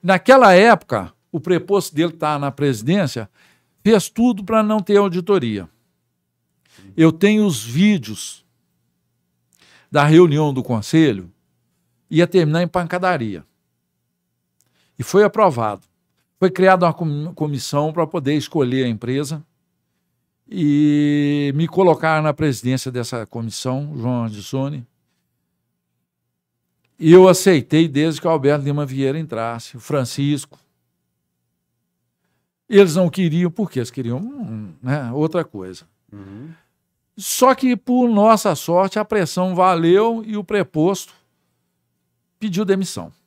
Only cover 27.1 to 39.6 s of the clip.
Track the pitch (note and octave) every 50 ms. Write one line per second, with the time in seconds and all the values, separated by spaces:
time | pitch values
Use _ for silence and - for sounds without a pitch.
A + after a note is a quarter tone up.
27.1 | E3+ F#3 F#3 F#3+ F3+ F3+ - G3 F3+ D3 A#2+ _ - D#3 E3 E3 C3+ C#3 D3+ E3
28.1 | D#3 C3 - F3 E3 D#3 C3 C#3 D3 D3 C#3 C#3+ C#3+ D3+ D3 C3+ C3 C3+ C3+ C3
29.1 | C3+ D#3+ D#3+ - - A2 A2+ A#2 A#2 A#2 - - - B2 - - D#3 C#3+ B2+ A#2+
30.1 | - - C#3 C#3+ D3 C#3 - _ _ _ _ _ _ _ _ _ _ _ _ _
31.1 | _ _ _ _ _ _ _ _ _ _ _ _ _ _ _ _ _ _ _ _
32.1 | _ _ _ _ _ _ _ _ _ _ _ _ A#3 G3 G3+ F3+ D3+ F#3 F#3 E3
33.1 | - F#3 F#3+ E3 D3 E3+ F3+ F3 E3 - G#3+ - - B2+ A#2+ A#2+ - - B2+ A#2
34.1 | A#2+ C3 F#3+ A#3+ C#4+ C#4+ A3+ C#3 A2+ A2 G#2+ G2+ D#3+ C3+ - B2+ C#3 D3+ C3+ A#2
35.1 | A#2+ C#3+ D3+ D#3+ D#3 F3+ D#3 - - G#2 F#2 F#2 F#2 - _ _ _ _ _ _
36.1 | - G#2 G2 G2 G2 G#2 C3 D#3+ E3 _ _ _ _ _ _ _ _ _ _ _
37.1 | _ - F#3+ - - - B3+ C4 B3+ C4 - B3+ B3 G#3+ _ - B3 B3 B3 A#3+
38.1 | A3+ G3+ G3+ A3 A3+ G#3 - G#3 D#3+ C3 - - E3+ F3+ F#3+ F#3+ - G#3+ G#3 -
39.1 | A3+ G#3+ F3+ D3 - F#3 F#3 F#3 F3+ E3+